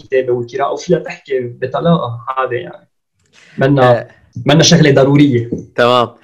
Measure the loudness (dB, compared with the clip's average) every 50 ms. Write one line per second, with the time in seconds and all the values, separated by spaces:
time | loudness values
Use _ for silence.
0 | -10 -4 -2 -2 -2 -2 -2 -4 -4 -8 -6 -6 -4 -4 -6 -8 -4 -2 -2 -2
1 | -2 -8 -14 -16 _ -6 -6 -6 -6 -8 -8 -10 -8 -8 -6 -4 0 0 0 0
2 | -2 -6 -10 -10 -12 -8 -6 -6 -4 -4 -6 -8 -8 -12 -16 -20 _ _ _ _
3 | _ _ _ _ _ _ _ _ _ _ -4 -2 0 2 2 4 4 4 2 2
4 | -2 -8 _ _ _ _ _ -6 -2 2 2 4 4 4 4 4 4 4 4 4
5 | 4 4 4 4 4 4 2 0 -2 -4 -8 -10 -12 -8 _ 0 0 2 2 2
6 | 0 -2 -6 _